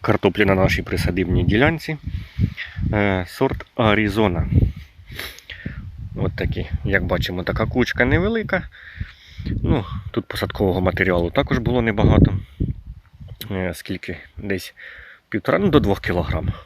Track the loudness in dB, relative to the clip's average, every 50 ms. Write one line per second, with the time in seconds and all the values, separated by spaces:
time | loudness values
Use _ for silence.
0 | 2 2 0 4 4 2 4 4 4 4 6 4 4 2 2 0 -2 -4 -4 -2
1 | 0 0 0 0 0 2 2 2 4 4 4 4 4 4 2 0 -4 -6 -8 -8
2 | -8 -8 -8 -8 -10 -10 -4 -2 -2 -2 -2 -4 -14 -12 -8 -4 -4 0 2 2
3 | 4 4 2 0 -2 -4 -2 0 0 0 0 -2 -8 _ _ 2 4 4 4 4
4 | 4 2 2 4 4 4 4 2 0 2 4 4 4 4 0 -6 -14 -18 -20 -20
5 | -20 -18 -14 -12 -12 -12 -12 -16 -20 -20 -20 -14 -12 -12 -12 -10 -12 -14 -12 -12
6 | -14 -12 -8 -4 -4 -4 -2 -2 -2 -2 -2 -4 -6 -4 -6 -4 -2 2 2 2
7 | 2 2 0 0 -2 -2 -4 -4 -2 -2 0 0 -2 0 2 0 0 0 2 0
8 | 2 4 4 2 2 2 -2 -2 -4 -2 -4 -4 -4 -6 -16 -20 -20 -20 -14 -14
9 | -14 -14 -14 -20 -20 -20 -16 -10 -8 -6 -6 -4 0 0 0 0 0 -4 -10 -10
10 | -10 -6 -6 -6 -6 _ -6 -6 -6 -6 -2 0 0 2 2 2 2 0 2 2
11 | 2 2 2 2 2 0 0 0 0 0 0 0 0 2 0 2 2 2 2 4
12 | 4 6 6 6 6 4 2 -2 -6 -8 -8 -6 -6 -6 -6 -8 -10 -16 -16 -18
13 | -18 _ _ -20 -18 -18 -14 -14 -10 -8 -6 -4 -4 -4 -6 -8 -8 -8 -8 -8
14 | -8 -10 -10 -10 -12 -18 _ -12 -6 -4 -4 -4 -6 -10 -16 _ -20 -20 -18 -18
15 | -20 -20 -20 -20 _ _ -6 -6 -2 0 0 2 2 4 4 4 4 4 0 0
16 | -2 -2 -2 -2 0 0 -2 -2 -2 -4 -6 -6 -10